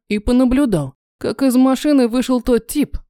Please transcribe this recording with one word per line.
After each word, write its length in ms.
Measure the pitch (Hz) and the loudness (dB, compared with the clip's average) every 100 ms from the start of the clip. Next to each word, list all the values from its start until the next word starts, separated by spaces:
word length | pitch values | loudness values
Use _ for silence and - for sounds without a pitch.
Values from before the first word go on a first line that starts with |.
| - | -6
и 120 | 208 | -4
понаблюдал, 720 | 226 247 254 254 285 175 135 - _ - | 0 2 2 2 0 -2 -4 -12 _ -10
как 220 | - - | -8 -2
из 160 | 269 247 | 0 2
машины 500 | 262 262 302 285 240 | 2 2 0 2 2
вышел 340 | 247 247 254 | 0 -2 -2
тот 260 | 240 233 - | 0 -2 -2
тип, 300 | 302 269 - | -4 -4 -6